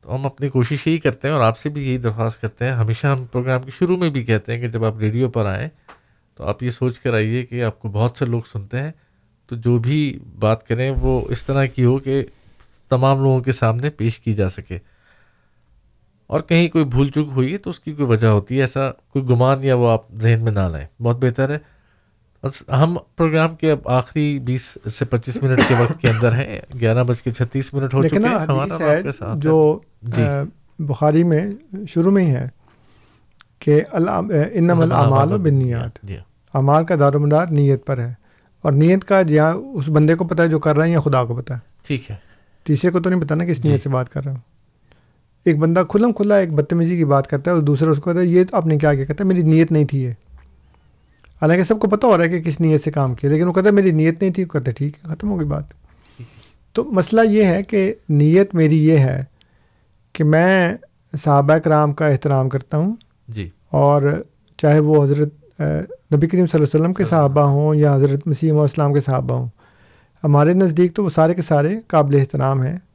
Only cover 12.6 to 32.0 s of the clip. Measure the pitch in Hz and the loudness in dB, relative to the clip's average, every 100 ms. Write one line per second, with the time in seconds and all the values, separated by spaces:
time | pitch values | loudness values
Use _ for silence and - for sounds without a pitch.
12.6 | _ _ _ 131 131 135 135 131 127 123 | _ _ _ 0 2 2 2 0 0 -2
13.6 | 113 113 147 - 113 110 - 107 92 - | 0 0 -4 -4 -4 -4 -4 -2 -2 -4
14.6 | - 87 _ _ _ _ _ _ _ _ | -14 -14 _ _ _ _ _ _ _ _
15.6 | _ _ _ _ _ _ _ 151 - 165 | _ _ _ _ _ _ _ -6 0 2
16.6 | 170 165 147 123 139 151 151 131 127 196 | 2 0 0 0 0 0 -4 -2 -2 -4
17.6 | 185 170 - 147 135 110 113 104 101 131 | -10 -12 -12 -6 0 2 4 2 0 -2
18.6 | 131 135 135 - _ 139 131 120 127 135 | -2 -2 -6 -8 _ -6 0 2 2 2
19.6 | 135 127 120 113 _ 110 113 113 113 104 | 0 2 2 0 _ -4 0 2 0 -2
20.6 | 92 78 73 _ 117 120 127 120 135 147 | -2 -4 -12 _ -4 0 -2 -2 -4 -4
21.6 | _ _ _ _ _ _ _ _ 135 - | _ _ _ _ _ _ _ _ -10 -10
22.6 | - 131 160 - - - 165 160 160 160 | -4 0 0 -2 -12 -4 -2 0 -2 -2
23.6 | 160 147 - 127 120 156 147 143 123 127 | -2 -2 0 -2 -2 -4 -4 -4 -6 -6
24.6 | - - - - 131 120 117 120 135 127 | -8 -14 -12 -8 -4 -4 -6 -6 -2 0
25.6 | - 120 117 - 123 113 120 120 - 104 | 2 2 0 0 -2 2 0 0 -4 -10
26.6 | - 127 113 113 123 120 - 117 120 135 | -14 -4 0 0 0 -2 -4 -6 -4 -4
27.6 | 135 139 135 131 160 196 233 226 160 135 | -6 -6 -2 0 0 2 0 -2 -2 -2
28.6 | 139 165 156 151 185 135 110 113 151 160 | -2 -4 0 0 -2 -8 -8 -4 0 4
29.6 | 151 170 _ _ 117 117 143 143 139 - | 2 0 _ _ -8 -2 -2 -2 -6 -12
30.6 | _ _ 151 135 151 151 170 156 202 208 | _ _ -8 0 2 2 2 0 -2 -10
31.6 | - 190 202 165 | -14 -16 -8 -2